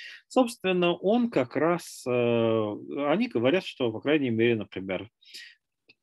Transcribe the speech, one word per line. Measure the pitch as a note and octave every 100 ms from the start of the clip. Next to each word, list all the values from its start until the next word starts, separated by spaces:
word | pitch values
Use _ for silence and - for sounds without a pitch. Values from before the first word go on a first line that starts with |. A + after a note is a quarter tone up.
| - - -
Собственно, | B3+ A#3+ - F#3+ F3+ F3 E3+
он | F#3 A#3 A#3
как | D3 B2 -
раз, | D#3+ E3+ - - B2+
э, |
они | B2 A#2+ A#2 A2+ A2+ G#2+ G#2 - D3 C#3+ F3 A#3+
говорят, | B2 B2 F3+ -
что, | - A#2+
по | G#2+
крайней | C3+ D#3 C3
мере, | A2+ A#2 A2
например, | G2 F#2+ F#2+ F#2 G#2 _ - - - _ _ _ _ _